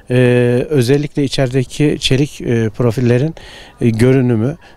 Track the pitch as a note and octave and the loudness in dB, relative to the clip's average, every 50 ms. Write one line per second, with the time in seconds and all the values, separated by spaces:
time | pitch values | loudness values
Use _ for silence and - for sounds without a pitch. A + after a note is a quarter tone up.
0 | - - B2 B2+ B2+ B2 B2 B2 B2 A#2+ A#2+ B2 - - D3+ C#3 A#2+ A2+ C#3+ C#3+ | -8 -2 0 2 4 4 4 2 2 2 0 0 -2 0 0 0 2 2 0 0
1 | D3 - - D3+ C#3+ C3 - - C3+ B2 B2+ C3+ B2 - - - D3 D3+ - - | 0 -4 -4 -4 -4 -2 0 -2 -2 0 0 -2 -4 -4 -2 -2 0 0 0 -2
2 | - - C3+ B2+ D3+ D3 - - - - A#2+ A#2 A2+ A2 - - B2 A#2+ G#2+ C3+ | -2 -2 0 0 0 -4 -6 -10 -6 -2 -2 -2 -2 -4 -4 -2 -2 -2 0 0
3 | B2+ A#2 A#2+ B2 C#3 D#3+ E3 - - - - - - - - - C3 A#2+ A2 A2 | 0 0 2 0 0 -4 -6 -10 -18 -20 -20 -20 -20 -20 -8 -2 -2 0 2 2
4 | A#2+ B2+ C3 C3+ B2 B2 A#2+ G#2+ A2 C3+ C3 - - - - | 2 4 4 2 2 0 0 0 -2 -4 -6 -8 -14 -20 -20